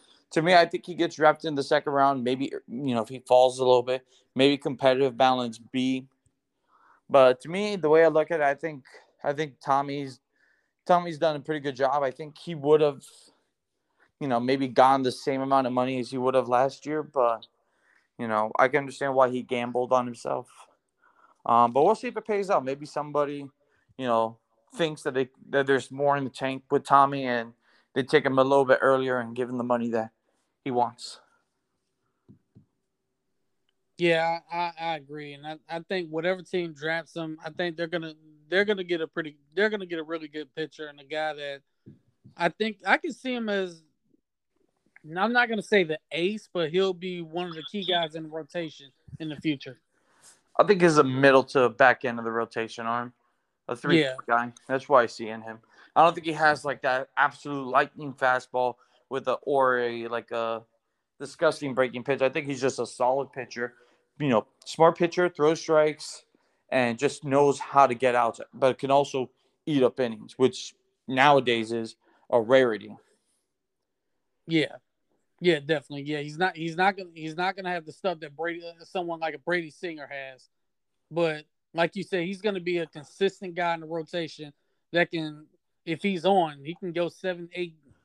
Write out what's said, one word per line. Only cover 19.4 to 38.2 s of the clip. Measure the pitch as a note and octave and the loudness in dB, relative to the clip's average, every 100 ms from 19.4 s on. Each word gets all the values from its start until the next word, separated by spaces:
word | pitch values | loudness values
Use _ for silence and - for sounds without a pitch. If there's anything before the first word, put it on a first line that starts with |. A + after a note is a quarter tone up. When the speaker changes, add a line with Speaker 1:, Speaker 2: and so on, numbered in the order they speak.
Speaker 1:
gambled | A#2 B2 A#2+ B2 B2 | -4 -4 -4 -4 0
on | B2+ B2 | 0 0
himself. | A#2 C3+ C3 B2 - - _ _ _ _ _ _ _ - | -8 -8 -8 -10 -20 -20 _ _ _ _ _ _ _ 2
Um, | A#2 A#2+ | 4 4
but | B2+ E3+ | 4 2
we'll | A3 | 2
see | B3 | -4
if | G#3+ | -8
it | A3 | -4
pays | G3+ F#3+ | -4 0
out. | E3+ C3 | -2 -2
Maybe | C#3+ D3 | -8 -8
somebody, | D3+ D3 D3 C#3+ C#3+ C#3 _ _ _ _ - | -8 -4 -2 -2 -6 -14 _ _ _ _ -6
you | B2+ | 0
know, | A2+ A2+ A#2 _ _ _ B3 | 0 0 -4 _ _ _ -4
thinks | D#3+ D3+ | -4 -4
that | D3+ | -4
they, | C3 C3 _ - | -2 -4 _ -4
that | C#3 C3+ | -2 2
there's | C3+ - | 0 0
more | C3+ C#3+ C#3+ | -2 0 0
in | C3 | -2
the | |
tank | - C3+ C3+ - | -6 -6 -6 -2
with | C#3+ | -2
Tommy, | - C#3 C#3 C#3 B2+ | 4 4 4 2 -2
and | A#2+ A#2 - _ _ _ C3+ | -4 -4 -12 _ _ _ -4
they | |
take | C3 D#3 C#3 | 2 2 4
him | C3+ | 2
a | |
little | C3+ C#3 B2+ | 4 4 4
bit | C3 | 4
earlier | C3+ C3 C3 B2+ | 4 2 0 -2
and | A2+ A#2 | -4 -6
give | B2 | -6
him | B2+ | -4
the | |
money | B2 A#2+ A#2 | -2 -2 0
that | A2+ A#2 _ _ _ _ _ C#3 | -4 -4 _ _ _ _ _ -6
he | |
wants. | B2 A#2 A2+ - - _ _ _ _ _ _ _ _ _ _ _ - _ _ _ _ _ _ _ _ _ _ _ _ _ _ _ - | -2 -4 -6 -18 -20 _ _ _ _ _ _ _ _ _ _ _ -20 _ _ _ _ _ _ _ _ _ _ _ _ _ _ _ -2
Speaker 2:
Yeah, | F3 E3 E3 E3 - | 0 2 0 -4 -6
I, | E3+ F3 E3 | -6 -6 -6
I | E3 D#3 | -6 -6
agree, | C#3 D3+ D3 | -10 -16 -14
and | C#3+ D3+ | -14 -14
I, | D#3 - | -14 -10
I | E3+ | -10
think | E3 F#3+ D#3+ | -6 -6 -4
whatever | D#3 F3 F#3 | -4 -4 -4
team | E3 F#3 E3+ | -4 -6 -6
drafts | C#3+ D#3 E3 D3+ E3+ | -6 -6 -6 -8 -10
him, | D#3+ D#3 | -10 -10
I | D#3+ | -12
think | D3+ F3 D#3+ | -6 -6 -4
they're | E3 | -6
gonna, | E3+ D#3+ D#3 | -6 -8 -14